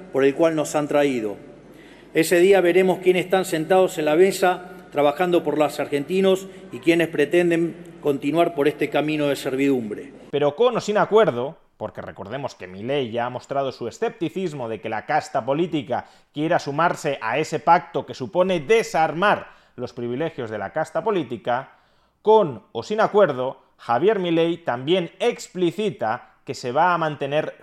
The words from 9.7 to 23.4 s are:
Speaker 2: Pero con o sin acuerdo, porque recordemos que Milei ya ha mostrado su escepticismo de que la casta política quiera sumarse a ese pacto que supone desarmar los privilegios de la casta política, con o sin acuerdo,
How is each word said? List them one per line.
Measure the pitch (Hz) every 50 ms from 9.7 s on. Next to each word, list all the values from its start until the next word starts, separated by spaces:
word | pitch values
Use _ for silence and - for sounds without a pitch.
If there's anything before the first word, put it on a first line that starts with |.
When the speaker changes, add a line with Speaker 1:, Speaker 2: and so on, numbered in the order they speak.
| 135 123 113 101 101 92 90 - - - - -
Speaker 2:
Pero | - 139 147 143 143
con | - 240 254 233
o | 180
sin | - 202 208 202
acuerdo, | 170 - 196 220 214 160 123 120 123 143 160 - _ _ _ -
porque | 110 101 - 110 -
recordemos | 92 - - 95 98 117 143 135 120 -
que | - 98 90
Milei | 92 95 107 123 139 143 131 113
ya | 110 117 117
ha | 123
mostrado | 123 120 - - 135 139 139 131 117
su | - 120 110
escepticismo | - - 226 233 226 - 170 156 - 190 190 170 147 143 120 113
de | 113 101
que | - 113
la | 110 107 -
casta | - 147 151 - - - 135 113
política | 127 139 151 180 165 165 151 113 120 120 104 - - - _ _ _ -
quiera | 147 151 165 175 -
sumarse | - - 139 151 165 180 175 - - 151 139 - 110
a | 110 120 147
ese | 156 - 165 143
pacto | - 170 170 180 175 - - 143 -
que | - 120
supone | - 131 - - 175 185 190 185 170
desarmar | 139 139 220 226 202 - - 165 160 156 147 165 196 208 175 - - - - _ _ _ _
los | - 123 117 -
privilegios | 127 120 120 123 131 160 156 - - 123 107
de | 110 104
la | 98 98 -
casta | 156 156 - - 160 170
política, | 226 208 180 143 117 123 101 - 123 120 127 139 - _ _ _ _ _ _ _ _ _ _ -
con | 202 214 220 202 151 120 107 - _
o | - 220 220
sin | - 214 220
acuerdo, | 202 170 - 208 202 156 135 123